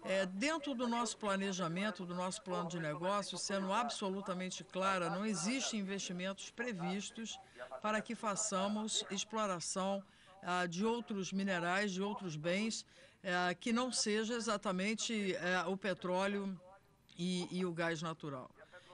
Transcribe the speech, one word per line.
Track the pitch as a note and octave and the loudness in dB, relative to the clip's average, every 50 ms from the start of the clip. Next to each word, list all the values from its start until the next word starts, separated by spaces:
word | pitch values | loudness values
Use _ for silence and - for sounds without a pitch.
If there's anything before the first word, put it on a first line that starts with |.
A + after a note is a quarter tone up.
| - | -2
É, | G3+ F#3+ G3 F#3+ | 0 2 2 2
dentro | F#3 F#3+ G3 B3+ D4+ D#4+ D#4+ C#4+ D4 C4+ | 0 0 0 2 2 2 0 0 -2 -2
do | A#3 B3+ | 0 0
nosso | A#3 A#3 A#3 A#3+ A3+ - | 2 2 2 0 0 -2
planejamento, | - G#3+ G3+ G3 G3 G3 G3 F#3+ F3+ F3+ D#3+ E3 F#3 G3+ G#3+ G#3+ - F#3 | -2 0 0 2 2 2 0 0 0 0 0 0 0 0 0 -2 -4 -4
do | F3 F3 | -4 -2
nosso | F3+ F3+ F#3 F3+ - | -2 -2 -2 -2 -4
plano | - F#3 F3+ F3 F3 E3+ | -4 -4 -2 -2 0 -2
de | F3 E3+ | -2 -2
negócios, | D#3+ D3+ D3 D3+ E3+ F#3 G3+ G3+ F#3+ - F3+ E3+ | 0 0 0 0 0 2 2 2 0 -2 -4 -4
sendo | - - G3 G3 F#3+ F#3+ | -2 0 0 0 2 2
absolutamente | G3 A3+ B3 A#3 - - G#3+ F#3+ F#3+ G3 G3 - F3+ F3+ F#3 F#3 F#3 - E3 | 2 2 2 0 0 -2 0 0 0 -2 -2 -2 -2 -2 -2 -4 -6 -8 -8
clara, | - - F3+ F#3+ G3 G3 F#3 F3 E3 | -6 -2 0 2 4 4 4 2 2
não | E3+ F#3 G#3 | 0 0 0
existem | A3 G#3 E3 E3 G#3+ B3+ C4+ - - A#3 G#3+ | 0 0 2 2 2 2 2 0 0 0 0
investimentos | G3 F#3 G3 G3 G3 - F3+ F3 F3+ F#3+ G3 - - - | 0 0 -2 -2 -2 -4 -4 -2 -2 -4 -4 -6 -10 -10
previstos | - - A#3 B3 G#3+ E3+ E3+ F3+ F#3+ G#3 G3 - - A3+ A3+ G#3 - - - - - - - - C3+ C3 | -8 -6 -4 -4 -2 -2 -2 -2 -2 -2 -4 -6 -8 -8 -8 -8 -8 -10 -14 -16 -14 -14 -12 -10 -6 -2
para | - G#3+ G#3+ G#3+ | 0 2 2 2
que | - - A#3 | 0 -2 -4
façamos | - A#3 G#3+ G3 - - - G3 F#3 G3 G#3 G#3 G#3+ A3 G#3+ - - G#3+ - | -2 -2 0 0 0 0 0 2 2 2 2 2 0 0 0 0 0 0 0
exploração, | G3 F#3+ - - A3 A3 G#3+ G3 F3+ E3+ - - - F#3+ F#3 G3 G3 G3 G3 - - - - - - - | -2 -4 -2 -2 0 0 2 2 0 -2 -2 -2 0 0 2 2 0 0 -4 -8 -18 -20 -20 -20 -18 -6
ah, | - F3+ F3+ F3+ F3+ | -2 0 2 2 2
de | F3 E3 F3 G#3+ | 2 2 2 2
outros | A3+ A#3 A#3+ A3+ - A3 G3 F#3 - | 2 2 2 0 -2 -2 -2 -2 -2
minerais, | F#3+ G3 G3 G3 F#3 E3+ E3+ F3 F3+ G3 G#3 G#3 | 0 0 2 2 2 2 2 2 4 2 2 2
de | F3+ F#3 | 0 0
outros | G3 G#3 G#3+ - G3 F3 D3+ | -2 -2 -2 -4 -4 -6 -4
bens, | D3+ D3+ E3+ F3+ G3 A3 A3+ A3 - - - - - - - - - | -2 0 2 2 2 2 0 -2 -4 -8 -12 -18 -20 -20 -20 -18 -8
é, | - F#3+ F3+ F3+ F3+ F3+ F3+ | -2 0 2 2 2 2 0
que | - - A#3+ | 0 0 2
não | A3+ A#3+ B3+ B3+ | 2 2 2 2
seja | - - - A3 G#3 A3 A3 G#3 B3 | 2 2 2 2 2 2 2 0 0
exatamente, | A#3 G#3 A3+ G#3 G#3 - G#3 F#3 F#3 F#3+ G#3+ A3+ G#3+ - - A#3 G#3+ G3+ F#3 F3 | 0 0 0 0 0 0 0 0 2 2 0 0 0 0 0 0 0 2 0 0
é, | - D#3+ F3+ F#3 F#3 E3 | 0 2 2 2 2 2
o | F3+ F#3+ | 2 0
petróleo | F#3+ - G3+ F3+ F#3 - F3+ F3+ F3+ G3 G3+ G3+ G3+ G3 G3 F#3+ E3 - - - - - - - _ _ - - | 0 0 -2 -2 0 0 0 2 2 2 2 0 0 -2 -4 -6 -8 -10 -18 -20 -20 -20 -20 -20 _ _ -14 -6
e, | E3+ F3 F#3 F3+ F3 F3 - | -2 0 0 2 0 0 0
e | F3 F3+ F#3 | 0 0 0
o | F3+ E3+ | 0 0
gás | E3 E3+ E3 E3 D3+ | 0 0 0 0 0
natural. | E3+ D#3+ D#3+ - - D3+ C#3 B2+ - - - - - - - - - - | -2 -4 -6 -6 -6 -6 -6 -8 -10 -12 -16 -20 -20 -20 -20 -20 -20 -20